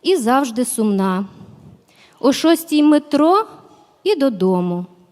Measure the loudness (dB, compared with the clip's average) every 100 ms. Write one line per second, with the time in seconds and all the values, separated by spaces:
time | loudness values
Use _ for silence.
0 | 0 0 2 0 0 -4 -6 -2 -2 0
1 | -2 -2 -6 -14 -20 -20 -20 -20 _ _
2 | _ _ -2 0 2 0 0 0 4 2
3 | 0 0 2 2 -2 -12 -20 -20 _ _
4 | -4 0 0 0 0 0 -2 -4 -8 _
5 | _